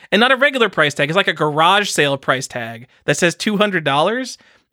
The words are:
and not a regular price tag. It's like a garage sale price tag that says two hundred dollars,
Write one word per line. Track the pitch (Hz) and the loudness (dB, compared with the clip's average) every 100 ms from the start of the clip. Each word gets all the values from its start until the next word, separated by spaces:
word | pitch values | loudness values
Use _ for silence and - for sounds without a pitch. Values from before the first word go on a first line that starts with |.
| - | -2
and | 196 | 2
not | 247 | 2
a | 262 | 2
regular | 285 262 220 | 2 2 0
price | - 151 - | 2 0 0
tag. | 143 | -2
It's | 180 | 0
like | 190 | 0
a | |
garage | 160 156 147 165 202 196 | 0 -2 2 4 4 0
sale | - 143 135 | 0 0 0
price | - 131 - | -2 -4 -4
tag | 123 117 113 123 _ | -10 -12 -14 -20 _
that | - 143 | -4 0
says | 175 160 | 0 -2
two | - 202 | -4 0
hundred | 208 185 | 0 0
dollars, | 147 139 170 240 247 - _ _ _ | -2 0 0 -2 -8 -14 _ _ _